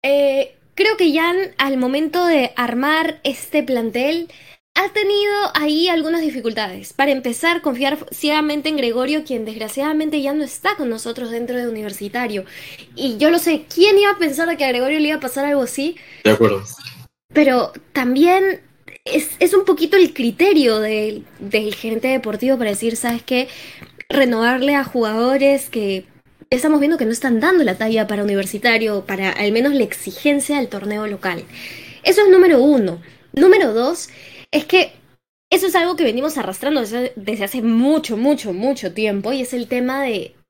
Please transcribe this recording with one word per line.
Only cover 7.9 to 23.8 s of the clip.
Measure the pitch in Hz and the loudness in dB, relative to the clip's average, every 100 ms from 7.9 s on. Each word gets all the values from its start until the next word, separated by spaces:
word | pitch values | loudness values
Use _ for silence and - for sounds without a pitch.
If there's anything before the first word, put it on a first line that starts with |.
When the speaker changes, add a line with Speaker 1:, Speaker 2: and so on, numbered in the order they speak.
| 302 - | -2 -8
Speaker 1:
ciegamente | - 294 302 302 294 294 | -6 -2 0 0 -2 -4
en | 302 | -2
Gregorio, | 240 233 262 302 | -2 -2 -2 -2
quien | 302 240 220 | -4 -6 -6
desgraciadamente | 214 220 269 294 311 311 302 | -10 -8 -4 -2 -2 -2 -2
ya | 277 | -2
no | 294 | -4
está | 285 - 370 415 | -6 -4 -4 -4
con | 254 | -6
nosotros | 226 233 233 233 | -6 -8 -8 -8
dentro | 233 240 247 | -8 -6 -6
de | 240 | -6
Universitario. | 220 208 196 202 240 240 202 190 - - - - | -6 -10 -10 -8 -6 -4 -6 -10 -18 -20 -20 -20
Y | - 262 220 | -6 -6 2
yo | 302 | 2
lo | 339 | 4
sé, | 339 311 - | 2 -2 -2
¿quién | - 403 392 | 4 6 6
iba | 403 | 4
a | 415 | 2
pensar | 320 269 330 330 | -2 0 -2 0
que | 277 | 0
a | |
Gregorio | 247 262 311 | 0 0 2
le | 302 | 0
iba | 311 | 0
a | |
pasar | 254 277 285 | -4 -4 0
algo | 285 | 0
así? | 247 - 294 349 - - - | 0 -2 -6 -6 -18 -2 2
Speaker 2:
De | |
acuerdo. | 214 110 98 104 - - - - _ _ | 4 4 2 -8 -18 -18 -20 -20 _ _
Speaker 1:
Pero | 302 277 254 202 - _ | 2 4 2 -2 -8 _
también... | 285 247 262 339 370 392 - _ _ - - - | -2 0 4 4 4 2 -2 _ _ -20 -16 -4
Es, | 294 - - | -2 -2 0
es | 349 | 2
un | 381 | 4
poquito | 392 311 320 392 | 4 0 2 4
el | 339 | 4
criterio | - 233 - 370 311 254 220 | 2 -4 2 4 4 4 2
del, | 214 214 214 214 - - | 0 -2 -4 -6 -14 -16
del | 202 214 214 | -2 -2 -2
gerente | 208 226 220 262 | -6 -6 -2 0
deportivo | 262 233 214 254 262 | -2 -2 -2 0 0
para | 220 | 0
decir, | 196 226 226 | -2 -4 -2
¿sabes | 240 233 | -4 -6
qué? | - 247 262 - - - | -2 -2 -2 -10 -20 -20